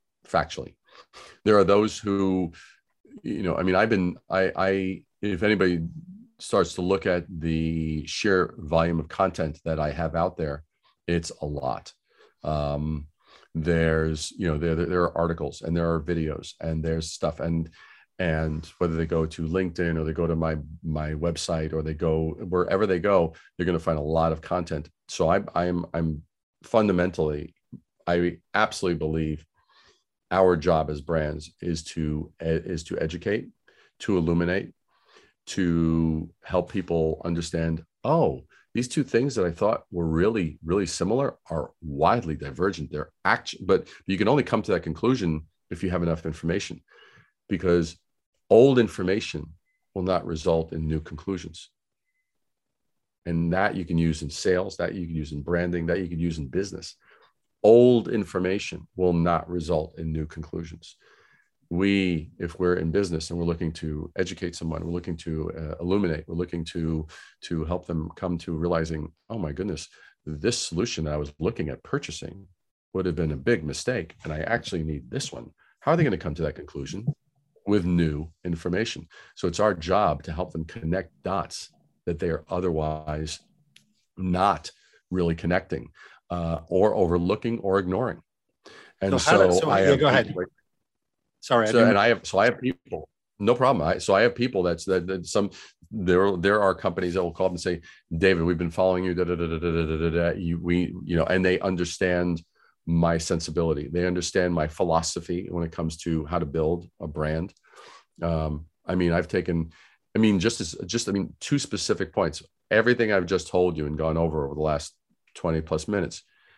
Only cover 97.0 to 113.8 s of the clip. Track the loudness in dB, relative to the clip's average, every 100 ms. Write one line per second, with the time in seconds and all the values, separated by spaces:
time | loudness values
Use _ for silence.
97 | -2 0 -2 0 -2 0 -4 -4 -8 -20
98 | -8 2 4 4 2 0 -2 2 2 2
99 | 0 0 0 -2 -2 -2 0 0 0 0
100 | 0 2 0 0 -2 -2 0 0 0 -4
101 | -2 0 2 4 4 2 0 -2 -2 0
102 | 0 2 0 -2 -8 _ _ _ -2 2
103 | 2 2 0 -4 -2 -2 0 -2 -2 -2
104 | 0 0 0 0 2 0 -2 -2 2 2
105 | 0 -8 -6 -6 -4 -4 -4 -4 -6 -4
106 | -4 -2 -2 -4 -2 -2 0 -2 -6 -12
107 | -10 -4 -2 -2 -6 _ _ -20 -20 -20
108 | _ -6 -2 0 -2 -4 -10 _ -4 0
109 | 2 2 0 -2 0 -2 -2 -10 _ _
110 | _ 2 4 4 2 -2 -8 -8 -6 -4
111 | -2 -4 -4 -8 -2 -2 -2 -6 -2 -2
112 | -2 0 -2 -2 -16 _ 2 4 6 4
113 | 4 2 2 -2 2 2 2 2